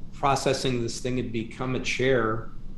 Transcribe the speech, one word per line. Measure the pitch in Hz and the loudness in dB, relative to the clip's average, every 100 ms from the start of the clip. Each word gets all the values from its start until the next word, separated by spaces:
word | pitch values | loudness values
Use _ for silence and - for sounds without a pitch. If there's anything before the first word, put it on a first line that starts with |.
| - | -8
processing | - 139 131 143 135 139 123 | 0 2 2 2 2 2 0
this | 117 - | -2 -4
thing | 123 127 | -2 -2
had | 107 | -2
become | 110 110 - 131 127 | -2 -4 -4 -2 -2
a | |
chair, | - - 127 127 113 113 - - - | -2 2 4 4 4 0 -4 -6 -6